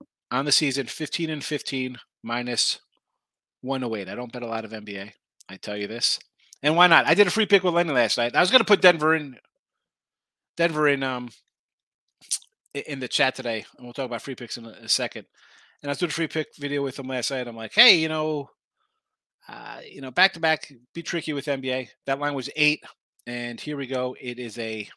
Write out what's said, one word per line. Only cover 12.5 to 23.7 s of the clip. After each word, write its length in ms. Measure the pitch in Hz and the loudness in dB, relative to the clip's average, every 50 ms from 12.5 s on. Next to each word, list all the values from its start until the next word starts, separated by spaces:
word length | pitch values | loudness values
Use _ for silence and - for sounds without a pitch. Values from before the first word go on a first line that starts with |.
| _ _ _ _ - | _ _ _ _ -10
i-, 120 | 139 - | -10 -8
in 140 | - 143 135 | -8 -8 -8
the 80 | 127 120 | -6 -2
chat 260 | - - 139 131 - | 0 2 2 0 0
today, 300 | - 120 120 113 110 - - - | -2 -4 -4 -4 -4 -6 -10 -16
and 100 | - 127 | -16 -16
we'll 80 | 120 120 | -10 -8
talk 120 | - 131 | -6 -6
about 160 | 117 120 113 | -4 -6 -6
free 140 | - 143 127 | -6 -8 -10
picks 200 | - 123 113 - | -8 -10 -10 -10
in 100 | 120 113 | -10 -12
a, 40 | 113 | -14
a 180 | 104 - 113 | -14 -6 -2
second. 380 | 107 - - 123 117 - 113 101 _ _ _ - - - - - _ _ _ | -2 0 0 0 -4 -6 -10 -14 _ _ _ -20 -20 -20 -20 -20 _ _ _
And 80 | - 143 | -4 -4
I 20 | |
was 60 | 139 | -2
doing 140 | - 180 160 | 0 -2 -2
a 20 | - | 0
free 160 | 165 165 147 | -2 -2 -2
pick 260 | - 160 151 - - | -2 -4 -4 -4 -6
video 240 | - 143 143 143 143 | -8 -6 -2 -2 -2
with 160 | 139 135 127 | -2 -2 -4
him 100 | - 127 131 | -6 -6 -4
last 200 | 131 127 117 - | -4 -2 -2 -2
night. 160 | 139 131 123 | -2 -4 -4
I'm 120 | 120 113 | -6 -8
like, 160 | 113 113 110 - | -10 -10 -2 4
"Hey, 240 | 208 240 240 196 | 6 6 6 6
you 100 | 160 160 | 4 2
know, 420 | 156 156 156 156 156 156 147 135 - _ _ _ _ _ _ _ _ _ _ _ _ _ _ _ _ _ _ _ - | 0 0 -2 -2 -2 -2 -4 -6 -8 _ _ _ _ _ _ _ _ _ _ _ _ _ _ _ _ _ _ _ -14
uh, 300 | - 107 - 110 113 117 123 | -10 -10 -10 -10 -10 -12 -14
you 140 | - - 147 | -14 -12 -10
know, 120 | 135 131 | -10 -2
back 200 | 123 180 185 190 - | 4 4 4 4 4
to 60 | 165 | 2
back, 320 | 165 160 156 151 - - 139 117 123 _ - | 2 2 2 0 -2 -12 -18 -20 _ _ -10
be 100 | 170 156 | -10 -6
tricky 300 | - 180 165 - 160 147 | -4 -4 -4 -2 -2 -4
with 160 | 143 127 151 | -2 0 -2
N 100 | 139 135 | -2 -2
B 140 | 131 131 127 | -2 -2 -2
A." 160 | 131 127 - - _ - | -4 -4 -8 -14 _ -4
That 140 | 139 135 143 | -2 -2 0
line 140 | 147 147 143 | 0 -2 -2
was 160 | 135 123 131 - | -2 -4 -4 0
eight, 260 | 151 151 151 151 - - - - _ _ _ _ _ - | 2 2 2 2 -2 -6 -16 -20 _ _ _ _ _ -10
and 320 | 123 120 120 120 120 120 113 | -8 -8 -6 -6 -6 -8 -8
here 160 | - 147 | -8 -6